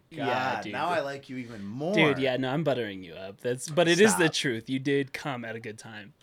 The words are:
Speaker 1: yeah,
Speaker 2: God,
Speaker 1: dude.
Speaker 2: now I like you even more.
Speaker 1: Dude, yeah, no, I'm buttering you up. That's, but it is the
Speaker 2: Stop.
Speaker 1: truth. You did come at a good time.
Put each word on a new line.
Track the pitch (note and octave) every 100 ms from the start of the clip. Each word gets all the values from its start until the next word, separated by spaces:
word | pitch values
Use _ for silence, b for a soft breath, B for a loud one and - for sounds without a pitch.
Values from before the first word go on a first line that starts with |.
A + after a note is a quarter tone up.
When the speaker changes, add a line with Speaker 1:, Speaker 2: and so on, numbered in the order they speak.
| _
Speaker 1:
yeah, | - B2
Speaker 2:
God, | B2+ C3 A2+ G#2
Speaker 1:
dude. |
Speaker 2:
now | B2 E3
I | E3+
like | C#3 C#3 C#3
you | B2+
even | A#2 A2+
more. | G2 B2 D#3+
Speaker 1:
Dude, | G3 D#3 C3+
yeah, | C3 B2+
no, | C3
I'm | C#3+ D3+
buttering | B2+ G#2+ F#2+
you | F2+
up. | D#2 F#2+ G2+
That's, | B2 B2+ -
but | D3+ E3+
it | E3+
is | G#3+ F3+
the | D#3+
Speaker 2:
Stop. |
Speaker 1:
truth. | - C#3+ A2+ A#2+
You | C3
did | C3+ C#3 C#3
come | - D#3 B2 A#2
at | A2+
a |
good | A2+ G#2+
time. | A#2 G#2+ G2+ _